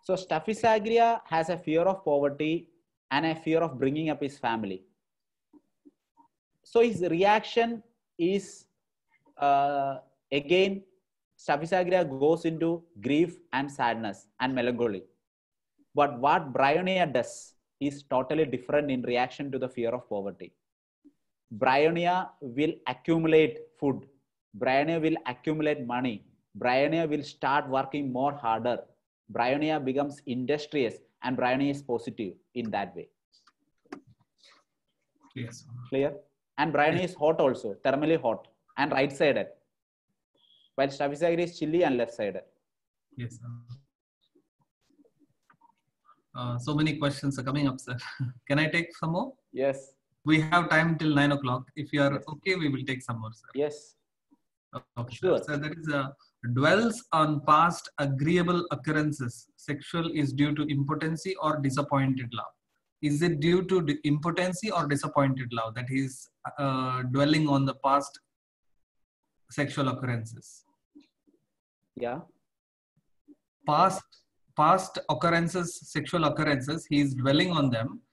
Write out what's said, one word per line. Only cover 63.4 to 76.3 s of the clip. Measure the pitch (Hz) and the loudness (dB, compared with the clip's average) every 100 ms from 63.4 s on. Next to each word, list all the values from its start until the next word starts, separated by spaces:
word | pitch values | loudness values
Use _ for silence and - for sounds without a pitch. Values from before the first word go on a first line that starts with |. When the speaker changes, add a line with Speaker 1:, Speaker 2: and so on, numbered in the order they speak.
Speaker 2:
due | 156 180 | 4 2
to | 180 185 | 4 0
di-, | 156 143 | 0 -2
impotency | 151 147 196 175 180 180 214 | 0 0 0 -2 -2 -2 -4
or | 180 151 | -2 0
disappointed | 139 151 143 139 127 123 | -2 0 2 2 0 -4
love | 120 113 | -6 -6
that | 110 120 | -8 -4
he | 135 | -4
is, | 135 - - _ - - | -4 -8 -20 _ -14 -6
uh, | 139 131 131 127 | -2 -2 -2 -4
dwelling | 127 131 143 156 156 | -2 2 4 4 4
on | 139 135 | 2 2
the | 131 | 0
past | 135 139 139 - _ _ _ _ _ _ _ _ _ _ _ _ _ | 2 2 2 -12 _ _ _ _ _ _ _ _ _ _ _ _ _
sexual | - 143 - 131 | -4 -4 -2 -2
occurrences? | 127 127 117 110 - - - _ _ _ - _ _ _ _ _ _ _ _ _ - | -2 -4 -6 -8 -14 -20 -20 _ _ _ -20 _ _ _ _ _ _ _ _ _ -8
Speaker 1:
Yeah. | 120 135 - _ _ _ _ _ _ _ _ _ _ - _ _ - | -8 -8 -12 _ _ _ _ _ _ _ _ _ _ -20 _ _ -2
Speaker 2:
Past, | 151 190 - - _ _ _ _ - | 4 4 2 -10 _ _ _ _ 2
past | 156 185 185 - - | 4 4 2 -10 -4
occurrences, | 151 170 170 170 180 170 - - 160 | 0 2 2 0 -2 -6 -8 -6 -6
sexual | 151 175 | -2 0
occurrences, | 156 | 0